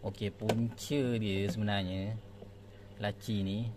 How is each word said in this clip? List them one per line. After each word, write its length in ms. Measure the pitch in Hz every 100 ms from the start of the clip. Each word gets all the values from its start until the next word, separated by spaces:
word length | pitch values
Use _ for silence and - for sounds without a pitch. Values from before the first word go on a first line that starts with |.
Okey, 320 | 104 98 104 -
punca 640 | 110 110 117 117 - 147 127 117
dia 320 | 107 95 98
sebenarnya, 720 | 95 104 101 92 95 98 110 - - - - - - - -
laci 400 | 104 101 - 107
ni 320 | 95 101 117